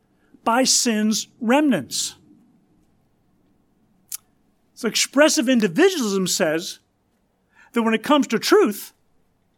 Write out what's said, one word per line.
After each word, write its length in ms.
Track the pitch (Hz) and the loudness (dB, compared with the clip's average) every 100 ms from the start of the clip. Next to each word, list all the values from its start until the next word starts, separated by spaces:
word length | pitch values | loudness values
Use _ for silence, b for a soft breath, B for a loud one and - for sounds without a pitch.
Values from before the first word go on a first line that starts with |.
| _ _ b b - | _ _ b b -2
by 180 | 233 | 0
sin's 640 | 262 - 247 214 214 220 - _ | 2 0 0 0 0 -2 -6 _
remnants. 720 | 220 269 311 196 110 - - - _ - _ _ _ _ _ _ _ _ _ _ _ _ _ _ _ _ _ - - _ _ _ _ - | 0 2 2 0 -4 -8 -10 -12 _ -20 _ _ _ _ _ _ _ _ _ _ _ _ _ _ _ _ _ -16 -16 _ _ _ _ -10
So 120 | 233 | -6
expressive 640 | - - 262 302 - 247 | -4 -2 2 2 2 0
individualism 760 | 254 214 165 381 370 226 196 180 | 0 0 2 2 2 -4 -2 -2
says 520 | - 175 156 190 - _ _ _ _ _ _ _ b b | -2 -2 -2 -6 -14 _ _ _ _ _ _ _ b b
that 100 | 240 | -4
when 100 | 226 | -2
it 100 | 220 | -2
comes 240 | 220 294 262 | 2 0 2
to 120 | 220 | -2
truth, 540 | - 392 330 - - _ _ _ _ _ _ | 2 4 4 -2 -12 _ _ _ _ _ _